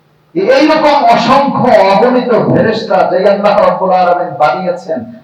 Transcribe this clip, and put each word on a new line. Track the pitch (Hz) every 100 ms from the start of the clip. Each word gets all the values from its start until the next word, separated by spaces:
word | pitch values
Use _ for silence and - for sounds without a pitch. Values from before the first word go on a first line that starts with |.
| _ _ _
এ-, | 170
এইরকম | 214 277 311 302 294 285 233
অসংখ্য | 233 240 277 277 -
অগণিত | 247 - 196 202 247 254 240
ফেরেশতা | 214 156 170 214 - 202 190
যে | - 180 202
আল্লাহ | 196 208 202 185
রাব্বুল | - 190
আলামিন | 185 180 175 175
বানিয়েছেন, | - 151 185 180 - - - - -